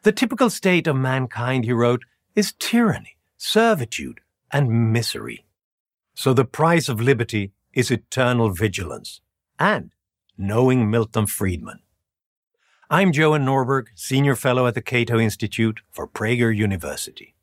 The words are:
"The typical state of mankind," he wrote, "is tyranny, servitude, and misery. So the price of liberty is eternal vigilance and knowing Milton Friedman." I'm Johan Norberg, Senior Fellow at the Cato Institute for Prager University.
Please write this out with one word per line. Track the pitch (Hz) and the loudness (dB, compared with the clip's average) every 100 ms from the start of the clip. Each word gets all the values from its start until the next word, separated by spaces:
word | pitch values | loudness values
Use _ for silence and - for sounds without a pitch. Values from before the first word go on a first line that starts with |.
"The | 214 | 2
typical | 214 240 240 247 | 0 -4 0 0
state | - 190 180 160 | 2 2 2 2
of | 135 | 0
mankind," | 131 131 127 - 120 131 | 0 -2 -4 -4 -2 -2
he | 113 | 0
wrote, | 120 120 123 - _ _ | 2 2 0 -4 _ _
"is | - 208 - | -2 -2 -4
tyranny, | - 233 226 - - _ _ _ | -2 2 2 -2 -8 _ _ _
servitude, | - 214 226 196 120 - - - _ _ _ | -2 2 2 0 -4 -8 -10 -14 _ _ _
and | 143 131 113 113 | -2 2 2 2
misery. | 113 113 - - - _ _ _ _ _ _ _ | 0 -2 -8 -10 -16 _ _ _ _ _ _ _
So | - 135 | -4 2
the | 127 | 2
price | 120 - 160 170 - | 0 0 2 2 0
of | 110 | -2
liberty | 120 127 117 110 98 _ _ | 2 2 0 -4 -6 _ _
is | - 120 | -4 -2
eternal | 117 _ - 123 120 113 | -2 _ -2 0 2 0
vigilance | 87 107 90 80 - - - _ _ _ - | 0 -4 -4 -8 -10 -14 -20 _ _ _ -2
and | 175 190 - _ _ _ _ - | 0 0 -6 _ _ _ _ -8
knowing | 98 110 127 127 107 | -2 2 4 4 2
Milton | 117 110 113 104 | 0 0 -2 -2
Friedman." | - 95 85 - - _ _ _ _ _ _ _ _ _ _ _ | -2 -4 -4 -10 -18 _ _ _ _ _ _ _ _ _ _ _
I'm | 156 190 | 2 4
Johan | 147 156 151 | 4 4 4
Norberg, | 131 135 127 135 117 | 2 0 2 -2 -4
Senior | - - 135 139 | -14 -2 2 2
Fellow | 127 131 123 123 | 2 0 2 0
at | |
the | 117 | -2
Cato | - 123 120 117 | -2 -2 0 2
Institute | 113 - 107 - 113 107 _ | 0 -2 -8 -2 -2 -2 _
for | - - | -14 -12
Prager | - 110 120 117 | -6 -2 0 2
University. | 107 107 95 78 73 - - - _ | 2 0 -2 -6 -10 -12 -14 -20 _